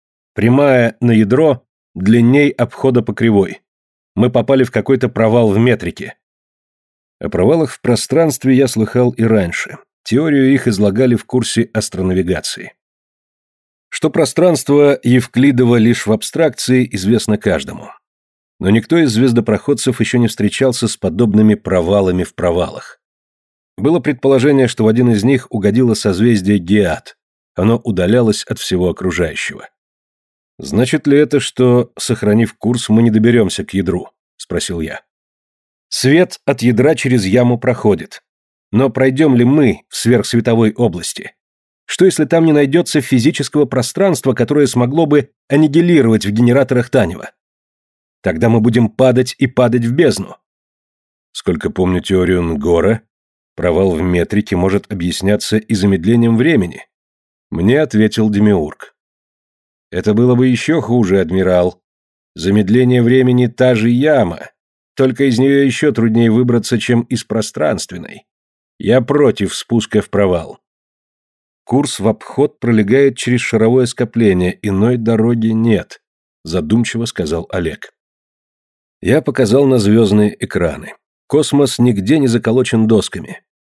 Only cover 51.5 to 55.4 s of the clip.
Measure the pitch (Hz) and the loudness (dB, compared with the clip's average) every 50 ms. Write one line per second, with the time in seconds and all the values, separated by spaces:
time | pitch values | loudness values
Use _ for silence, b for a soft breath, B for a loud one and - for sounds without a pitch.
51.5 | 87 78 - 95 - - 92 92 92 90 - - 95 92 90 87 92 90 87 82 | -4 -4 -6 -6 -4 -2 -2 -2 -2 -2 -2 -2 -2 0 0 0 0 0 -2 -2
52.5 | 82 73 71 85 87 85 76 98 110 107 - _ _ _ _ _ _ _ _ _ | -4 -4 -2 0 0 2 2 0 0 -2 -4 _ _ _ _ _ _ _ _ _
53.5 | _ - - 90 80 87 98 95 87 78 90 90 90 87 85 - - 104 104 - | _ -6 -2 -2 0 0 0 0 0 -2 -2 -2 0 0 -2 -2 -2 -4 -2 -2
54.5 | 98 87 90 95 95 101 - - 107 92 85 90 82 - 95 98 104 101 | -2 -2 0 0 -2 -2 -4 -6 -8 -6 -6 -6 -6 -4 -2 -2 -2 -2